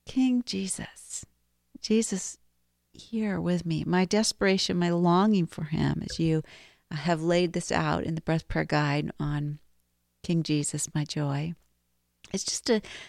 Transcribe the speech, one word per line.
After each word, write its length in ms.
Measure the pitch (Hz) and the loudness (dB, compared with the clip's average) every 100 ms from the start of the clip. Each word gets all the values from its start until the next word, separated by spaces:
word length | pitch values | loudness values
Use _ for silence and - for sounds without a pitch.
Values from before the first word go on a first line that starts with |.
| - | -6
"King 380 | 262 254 247 - | 0 2 2 -2
Jesus, 800 | 190 190 - - - - - - _ _ _ _ - | -6 -4 -6 -10 -16 -14 -14 -14 _ _ _ _ -14
Jesus 560 | - 220 226 190 - - _ _ _ _ _ | 2 2 2 -4 -6 -12 _ _ _ _ _
here 460 | - - 226 214 180 | -20 -8 -4 -2 -2
with 260 | 165 175 170 | 0 0 0
me." 180 | 160 160 | -2 2
My 180 | 180 185 | 2 4
desperation, 720 | 208 220 - 196 190 - 175 | 2 2 2 2 2 2 0
my 120 | 175 | 2
longing 580 | 170 175 175 214 202 160 | 4 6 6 6 4 2
for 160 | - 156 | -2 -4
him, 380 | 160 143 147 - | 0 0 0 -4
as 100 | - | -2
you, 240 | 165 160 - - - _ _ | 2 2 -2 -14 -20 _ _
uh, 40 | 156 | -6
have 260 | 156 165 | -2 0
laid 320 | 165 175 180 | 2 2 2
this 180 | 175 - | -2 -2
out 320 | - 156 160 | 0 0 0
in 120 | - 160 | -2 -4
the 60 | |
breath 260 | - 160 - | -2 -2 0
prayer 180 | 160 156 | -4 0
guide 460 | 147 147 147 156 - | 2 2 0 -2 -4
on 400 | 147 147 147 147 _ _ _ _ _ _ | -4 -2 -4 -8 _ _ _ _ _ _
King 200 | - 165 | -2 -2
Jesus, 460 | 156 151 143 147 - | 0 -2 -2 -4 -4
my 120 | 151 147 | -4 -4
joy. 480 | 151 143 143 156 170 _ _ _ _ _ _ - | -4 -2 -2 -4 -8 _ _ _ _ _ _ -10
It's 100 | 196 | -8
just 220 | - - - | -6 -6 0
to, 140 | 214 - - | 0 0 -14